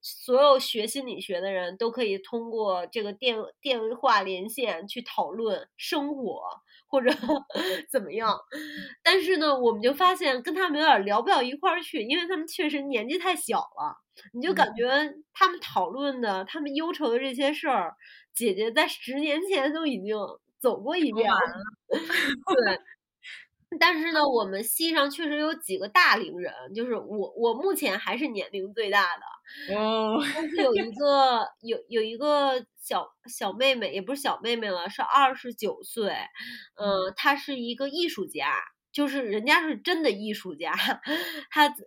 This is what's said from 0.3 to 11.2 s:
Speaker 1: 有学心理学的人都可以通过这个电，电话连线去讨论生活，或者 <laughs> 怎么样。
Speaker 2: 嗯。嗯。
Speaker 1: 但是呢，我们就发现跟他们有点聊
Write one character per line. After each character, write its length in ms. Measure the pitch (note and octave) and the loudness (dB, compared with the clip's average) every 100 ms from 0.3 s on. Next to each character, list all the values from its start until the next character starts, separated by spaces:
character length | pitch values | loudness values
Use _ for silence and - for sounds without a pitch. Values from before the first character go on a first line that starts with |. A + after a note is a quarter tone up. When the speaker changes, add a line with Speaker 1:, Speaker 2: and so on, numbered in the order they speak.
| B3+ | 6
Speaker 1:
有 160 | C#4+ C4+ | 8 6
学 280 | C4 A#3 A3 | 4 -4 -4
心 200 | C#4 B3+ | -4 -6
理 140 | F#3 | -8
学 200 | G3 F3 | -6 -4
的 120 | G3 | -2
人 240 | F#3 F3+ F#3 | -2 -4 -2
都 140 | A#3 | -4
可 120 | A#3 | 0
以 160 | A3 G3 | -2 -2
通 320 | - A#3 A#3 | -4 -8 -6
过 360 | A3+ G#3+ F3+ F3+ | -2 0 0 -2
这 140 | A3+ | -6
个 100 | G#3 | -6
电， 240 | G#3 B3+ A3 G3+ - | -4 -2 -2 -4 -6
电 340 | - A#3+ A3 A#3+ | -2 -2 -2 0
话 260 | C4+ G#3+ | 4 4
连 260 | G3 F#3 G3+ | 2 -4 -6
线 400 | B3+ A3+ E3 G3+ | -4 -2 -2 -6
去 140 | B3 | -12
讨 280 | A#3+ - E3+ | -8 -4 -4
论 360 | G3 A3+ F3+ - - | -2 -2 -4 -6 -12
生 380 | - D#4+ C#4+ C#4 | -4 -2 -2 -4
活， 240 | A3 - F2+ - _ _ _ | -6 -6 -10 -12 _ _ _
或 140 | C4+ | 2
者 80 | B3 | 2
<laughs> 800 | D4+ B3 D4 - D4+ F4+ F#4 - | 2 0 -2 -2 -4 -2 -4 -2
怎 100 | C4 | -4
么 100 | F3+ | -4
样。 160 | G3+ A3 F#3+ - | -2 0 -2 -6
Speaker 2:
嗯。 60 | D4+ | -12
嗯。 380 | D#4 D4 - - | -12 -12 -14 -2
Speaker 1:
但 200 | E4 F#4 | 4 4
是 140 | E4 F4+ | 4 2
呢， 220 | D4+ C4+ | 4 4
我 140 | A#3+ | 4
们 100 | G#3+ | 4
就 100 | A#3+ | 2
发 220 | C#4 F#4 | 4 4
现 280 | F#4 E4 B3+ | 4 2 0
跟 120 | B3 | -2
他 140 | E4 F4+ | 0 0
们 100 | D4 | 4
有 40 | D#4 | 6
点 180 | A#3 | 6
聊 160 | G3+ G#3 | 4 2